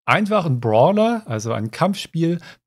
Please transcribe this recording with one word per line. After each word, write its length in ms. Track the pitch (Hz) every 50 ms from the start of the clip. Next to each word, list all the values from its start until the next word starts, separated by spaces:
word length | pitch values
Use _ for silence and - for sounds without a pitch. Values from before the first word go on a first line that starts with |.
| -
einfach 400 | - 123 175 214 196 214 208 160
ein 140 | - 127 120
Brawler, 640 | 120 113 107 110 131 170 202 208 220 226 233 220 -
also 280 | - 117 110 107 113 113
ein 180 | 113 107 113
Kampfspiel 680 | - - 165 190 196 - - - - 165 165 165 175 170 - - - _ -